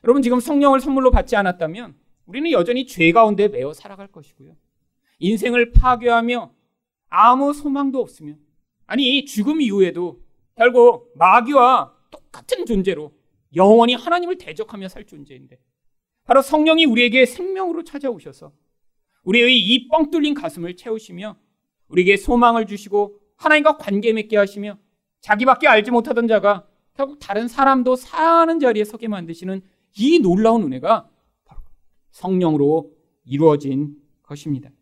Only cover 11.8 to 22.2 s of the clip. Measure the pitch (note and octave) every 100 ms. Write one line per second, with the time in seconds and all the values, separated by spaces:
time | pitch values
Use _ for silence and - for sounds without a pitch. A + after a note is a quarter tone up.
11.8 | C#3 _ _ - _ - - A4+ E4+ G3+
12.8 | F#3+ D#3+ D3+ _ _ _ _ D3+ G3 A3+
13.8 | A#3 A#3+ - F4 F4 F4+ - A#3+ A3 G3+
14.8 | F#3+ - G#3 D#3 C#3 C3 C3+ B2 _ _
15.8 | _ _ _ _ - C4+ C4+ D4+ D#4 D#4+
16.8 | D#4+ A3+ A#3+ B3 B3 - F#4 F#4+ F#4 E4
17.8 | E4 C#4+ C4+ G3 D#3 B2+ D3 _ _ _
18.8 | _ _ _ _ F3+ A#3 A#3+ B3 F#3+ B3+
19.8 | - D#4+ D4+ E4 D4 D4 D#3+ - E3+ F3+
20.8 | A#3+ A3 A3 F3+ G#3 - _ _ _ _
21.8 | _ E3 F3+ G3